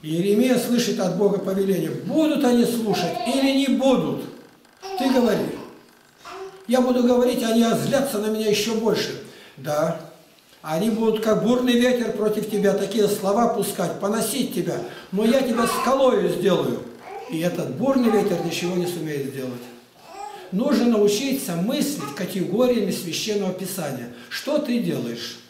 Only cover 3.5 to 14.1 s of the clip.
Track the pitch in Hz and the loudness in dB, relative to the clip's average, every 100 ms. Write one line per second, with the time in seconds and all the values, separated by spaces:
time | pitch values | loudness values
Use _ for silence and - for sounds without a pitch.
3.5 | 269 269 - 269 226 160 - - - - | 2 2 2 4 2 0 -6 -8 -16 -20
4.5 | _ _ _ - 392 269 262 226 180 - | _ _ _ -10 -4 2 4 4 2 -2
5.5 | - - - - _ _ _ - 370 - | -8 -14 -20 -20 _ _ _ -18 -14 -16
6.5 | - - 247 247 247 240 247 247 - 226 | -16 0 2 4 4 4 4 4 2 2
7.5 | 233 233 254 - 277 - 208 214 214 220 | 2 4 2 0 0 0 -2 -2 0 0
8.5 | 202 233 220 226 180 - - - - - | 0 0 0 0 0 -2 -8 -14 -20 -20
9.5 | - 147 147 160 - - - _ _ _ | -12 -4 -2 -2 -4 -12 -20 _ _ _
10.5 | - 156 165 220 220 220 - 214 185 196 | -16 -6 -2 0 2 0 2 2 2 2
11.5 | 247 247 240 247 240 214 208 214 208 - | 2 2 4 4 2 0 0 0 0 -2
12.5 | 202 196 196 196 226 196 202 190 220 233 | 0 2 2 0 2 2 2 0 2 2
13.5 | 214 196 - 170 - 202 | 0 -2 -2 -4 -2 -2